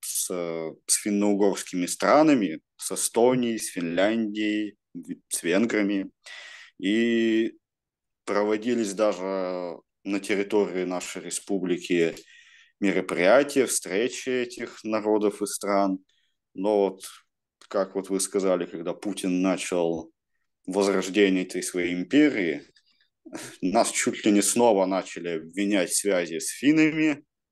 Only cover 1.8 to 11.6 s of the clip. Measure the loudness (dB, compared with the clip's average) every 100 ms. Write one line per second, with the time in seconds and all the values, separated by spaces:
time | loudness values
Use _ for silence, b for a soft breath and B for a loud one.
1.8 | -4 0 4 6 6 4 0 -4 -14 -14
2.8 | -10 -6 -2 2 4 4 0 -4 -6 -6
3.8 | -4 0 0 0 -2 -2 -2 -2 -4 -10
4.8 | _ -16 -14 -14 _ -6 0 2 2 2
5.8 | 0 -2 -4 -12 B B B B B -6
6.8 | -2 2 2 2 2 2 0 -4 _ _
7.8 | _ _ _ _ -4 0 2 0 0 0
8.8 | 0 0 0 0 -4 -4 -4 -6 -8 -10
9.8 | _ _ -6 -4 -2 -2 0 2 2 0
10.8 | -4 -4 -6 -10 -8 -8 -4 -4